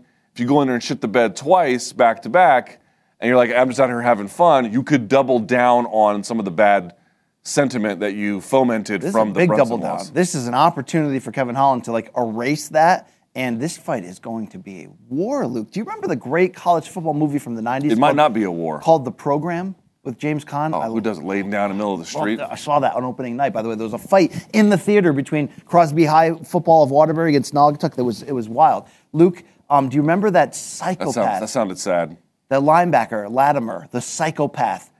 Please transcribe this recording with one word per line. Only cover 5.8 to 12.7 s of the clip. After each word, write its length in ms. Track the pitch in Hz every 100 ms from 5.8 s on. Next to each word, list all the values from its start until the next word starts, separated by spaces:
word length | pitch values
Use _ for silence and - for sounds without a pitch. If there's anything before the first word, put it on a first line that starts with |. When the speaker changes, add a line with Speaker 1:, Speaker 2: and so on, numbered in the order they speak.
| 120
Speaker 1:
on 360 | 110 107 104
some 160 | 98 113
of 60 |
the 60 | 98
bad 440 | 85 104 101 87 - _ _ _ _
sentiment 580 | - - 135 120 107 90
that 140 | 104
you 260 | 101 104 98
fomented 600 | - 135 127 110 98 101
Speaker 2:
This 80 | 85
is 40 |
Speaker 1:
from 160 | 107 107
Speaker 2:
a 20 |
Speaker 1:
the 60 | 92
Speaker 2:
big 80 | 175
Speaker 1:
Brunson 200 | 147 123
Speaker 2:
double 100 | 113
down. 140 | 82 90
Speaker 1:
loss. 120 | 95
Speaker 2:
This 240 | 151 180
is 120 | 147 120
an 80 |
opportunity 640 | 123 165 165 131 165 147 135
for 100 | 120
Kevin 220 | 123 123
Holland 300 | 127 139 127
to, 80 | 117
like, 180 | 113 110 127
erase 520 | 117 110 123 151
that, 400 | -